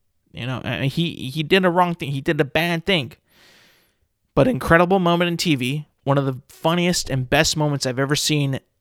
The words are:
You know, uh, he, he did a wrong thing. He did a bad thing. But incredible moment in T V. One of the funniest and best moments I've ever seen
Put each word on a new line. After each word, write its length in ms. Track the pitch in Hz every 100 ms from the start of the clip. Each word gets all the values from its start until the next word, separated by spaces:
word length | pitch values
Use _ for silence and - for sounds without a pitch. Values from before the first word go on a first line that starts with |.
| _ _ _
You 140 | - 117
know, 120 | 127
uh, 240 | - 107
he, 480 | 135 147 170 - 123
he 120 | 156
did 220 | 151 190
a 60 | 185
wrong 240 | 170 180
thing. 180 | 170 151
He 100 | 139
did 180 | 135 156
a 40 |
bad 420 | 143 156 170 165 -
thing. 260 | 185 120 - _ _ _ _ _ _ _ _ _ _ _
But 140 | - 131
incredible 500 | 120 - 165 175 196
moment 300 | 175 170 175
in 80 | 170
T 180 | 180
V. 320 | 139 123 147 151 _
One 120 | - 139
of 80 |
the 160 | 135 127 -
funniest 640 | - 165 175 175 175 -
and 180 | 131 127
best 300 | 143 160 156
moments 260 | 151 143
I've 140 | 131 123
ever 180 | 135 147
seen 440 | - 151 139 135 - _